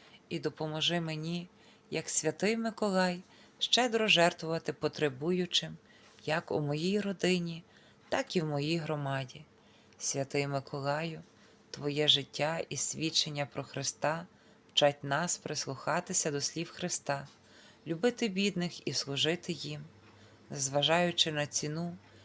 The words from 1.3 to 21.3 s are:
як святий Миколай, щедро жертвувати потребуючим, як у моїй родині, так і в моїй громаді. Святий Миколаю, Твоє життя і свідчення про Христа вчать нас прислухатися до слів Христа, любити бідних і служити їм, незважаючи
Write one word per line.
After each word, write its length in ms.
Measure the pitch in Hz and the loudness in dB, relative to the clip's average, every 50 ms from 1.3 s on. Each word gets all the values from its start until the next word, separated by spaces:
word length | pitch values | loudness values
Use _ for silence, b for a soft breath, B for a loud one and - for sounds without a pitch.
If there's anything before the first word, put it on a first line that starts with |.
| 170 175 175 - B B B B B B B - | -4 -4 -6 -8 B B B B B B B -6
як 180 | - 160 160 - | -4 -4 -2 0
святий 480 | - - - 156 151 - - 202 226 | 0 2 2 2 0 2 2 2 2
Миколай, 680 | 233 226 226 208 - 214 208 185 185 185 180 175 175 - B B B B B B - | 2 -2 -4 -2 0 0 2 4 4 4 2 2 -2 -6 B B B B B B -4
щедро 480 | - - - 240 247 247 220 226 220 | -2 2 4 4 4 4 4 2 4
жертвувати 680 | 208 - 175 170 175 - - 165 160 165 165 - - - | 6 6 8 8 6 4 2 -4 -4 -4 -2 -2 -4 -4
потребуючим, 1040 | - - 147 - - 151 147 127 127 143 175 185 180 180 175 - - 165 156 160 165 - B B B B B B B B | -2 -2 -2 0 2 0 0 0 0 -2 0 2 2 2 2 0 0 0 -2 -8 -14 -18 B B B B B B B B
як 260 | 147 151 170 170 - | -2 -2 -2 0 0
у 100 | - - | 0 0
моїй 400 | 147 143 147 151 160 185 196 208 | 0 0 0 0 2 2 2 2
родині, 600 | 190 202 196 - - 180 185 180 170 170 165 165 - B B B B B B B B - | 0 -2 -2 0 2 2 2 2 0 -2 -6 -8 -12 B B B B B B B B -2
так 260 | - - 269 - - | 0 0 0 0 0
і 60 | 185 | 0
в 40 | 156 | 0
моїй 320 | 156 147 143 143 151 165 | 0 0 0 0 0 0
громаді. 680 | 170 156 156 156 147 143 135 139 135 135 127 - - - - - B B B B B B B B | 0 0 -2 -2 -2 -2 -2 -2 -4 -4 -6 -10 -18 -20 -20 -20 B B B B B B B B
Святий 500 | B - - - 139 135 135 - 143 143 | B -4 -2 -2 -2 -2 0 0 0 0
Миколаю, 720 | 143 143 139 135 - - 143 135 139 143 151 165 165 160 160 165 - - B B B B B B - | 2 0 -2 -4 -4 -6 -4 -2 -2 0 0 -2 -4 -6 -10 -14 -18 -20 B B B B B B -16
Твоє 360 | - - 139 147 143 147 151 | -10 -6 -4 -2 2 2 4
життя 540 | 147 - 139 135 - - - 143 151 165 165 - - | 4 4 4 2 -2 -2 0 0 0 0 -2 -4 -4
і 80 | 147 | -4
свідчення 680 | 139 - - - 135 151 160 - - - 160 147 147 143 | -4 -4 -4 -2 -2 -2 0 2 0 0 0 -2 -4 -4
про 180 | 135 - - 135 | -4 -4 -8 -8
Христа 640 | - - 139 135 - - - - 147 156 165 175 - B B B B B B B B B | -6 -6 -6 -4 -4 -4 -2 -2 -2 -2 -2 -6 -10 B B B B B B B B B
вчать 300 | - 147 143 143 - - | 4 4 4 4 2 -4
нас 340 | 139 139 147 175 170 - | -2 -2 0 0 0 -2
прислухатися 920 | - - - 156 143 - - 135 127 - 143 147 175 180 - 180 - - 165 | -4 -4 -6 -6 -4 -4 -6 -6 -6 -2 -2 -2 -2 -2 -2 0 0 0 0
до 100 | 143 143 | 0 0
слів 280 | 139 - - 156 165 - | -2 -2 -2 -4 -6 -6
Христа, 580 | - - - 175 - - - - 143 139 139 143 - - B B B B B B B B B | -6 -6 -6 -4 -4 -4 -2 -2 -4 -4 -4 -10 -16 -20 B B B B B B B B B
любити 400 | 147 165 160 190 247 240 - 240 | -6 -4 0 0 0 2 2 0
бідних 600 | 220 185 190 196 202 - 180 175 170 - - - | 0 0 2 0 0 2 0 -2 -4 -4 -6 -6
і 60 | - 139 | -4 -4
служити 600 | - - 139 139 135 127 151 170 175 - - 170 | -4 -2 -2 -2 0 2 2 0 0 -2 -6 -6
їм, 300 | 143 - 147 151 147 151 160 - - B B B B B B B B B - | -6 -6 -8 -8 -10 -12 -14 -18 -20 B B B B B B B B B -10
незважаючи 840 | 139 143 135 135 135 143 143 151 160 175 180 175 165 - - 165 | -6 -4 -2 0 2 2 4 6 6 6 4 4 4 2 2 2